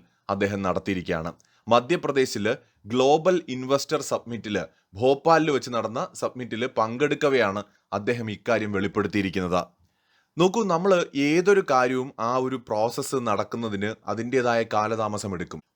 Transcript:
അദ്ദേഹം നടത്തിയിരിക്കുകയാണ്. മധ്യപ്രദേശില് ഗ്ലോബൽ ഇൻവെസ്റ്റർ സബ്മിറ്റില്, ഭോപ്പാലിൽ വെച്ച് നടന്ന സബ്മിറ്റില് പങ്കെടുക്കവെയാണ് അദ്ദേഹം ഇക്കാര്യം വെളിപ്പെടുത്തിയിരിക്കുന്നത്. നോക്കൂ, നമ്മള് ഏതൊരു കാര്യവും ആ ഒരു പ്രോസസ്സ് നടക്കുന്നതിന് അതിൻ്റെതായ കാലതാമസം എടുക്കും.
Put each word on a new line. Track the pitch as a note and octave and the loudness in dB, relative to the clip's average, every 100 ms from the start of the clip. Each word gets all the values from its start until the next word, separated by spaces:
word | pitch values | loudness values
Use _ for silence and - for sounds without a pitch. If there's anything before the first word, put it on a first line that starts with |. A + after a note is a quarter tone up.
| - _ - | -12 _ -6
അദ്ദേഹം | G2+ G2 G2+ | -2 0 0
നടത്തിയിരിക്കുകയാണ്. | F#2+ F2 G#2 F2+ E2+ E2 E2 - _ _ - | -2 -2 -2 -4 -2 -4 -6 -10 _ _ 2
മധ്യപ്രദേശില് | A#2+ B2 E3+ D3 C#3 C3 A2+ G#2 C#3 _ _ G2+ | 2 2 -2 0 0 0 0 -2 -2 _ _ -4
ഗ്ലോബൽ | B2 C3+ D#3 F3+ F3+ - | 2 4 4 4 0 -2
ഇൻവെസ്റ്റർ | B2+ C3 C#3 - D3+ | -8 -2 -2 0 -6
സബ്മിറ്റില്, | - A2+ A#2 A#2 G#2+ G2+ D#2+ _ _ | -4 -6 -6 -10 -4 -4 -4 _ _
ഭോപ്പാലിൽ | F#2+ B2+ C#3 D#3+ D#3+ D#3 | 0 2 4 4 4 4
വെച്ച് | C3 C3 | 0 -2
നടന്ന | A#2+ A2 B2 F3+ | -4 -4 -6 -8
സബ്മിറ്റില് | - A#2 B2+ A#2 A2+ B2 - | -6 -6 -6 -8 -6 -4 -2
പങ്കെടുക്കവെയാണ് | A2 B2 D3 - C#3+ C3 G#2 G2+ - _ _ | -2 0 -2 0 2 4 2 0 -6 _ _
അദ്ദേഹം | G2+ G#2+ A#2+ A2 | -6 -2 -4 -4
ഇക്കാര്യം | G#2 - A2+ A2 | -6 0 0 0
വെളിപ്പെടുത്തിയിരിക്കുന്നത്. | G2 F#2+ G#2+ G2+ G#2 F#2+ F#2+ F2+ F2 - _ _ _ _ _ _ - | -2 -2 0 0 0 0 0 0 0 -2 _ _ _ _ _ _ 2
നോക്കൂ, | F#3 G#3+ | 2 2
നമ്മള് | G#3 E3 G3 F3+ E3 C#3 | 0 2 4 2 2 0
ഏതൊരു | C#3+ E3 F3+ G3 - | 2 2 4 4 4
കാര്യവും | C3 B2+ B2+ C3 - | 4 4 0 -4 -4
ആ | A2+ B2+ | -2 0
ഒരു | C3 C3 | -2 -4
പ്രോസസ്സ് | A#2 G#2+ A#2 C3 C3+ C3+ | -4 0 0 -2 -4 -2
നടക്കുന്നതിന് | A#2 G2+ G2+ A#2+ A2+ G2+ G#2 A2 - | 0 0 -2 -4 -6 -4 -4 -6 -6
അതിൻ്റെതായ | G#2 A#2+ C3 A#2+ A#2 A2+ | -6 -2 0 2 2 0
കാലതാമസം | G#2+ G#2+ A2+ G#2+ G#2 G#2 | 0 0 0 -2 -4 -6
എടുക്കും. | F2 F2 D#2+ - | -6 -8 -12 -10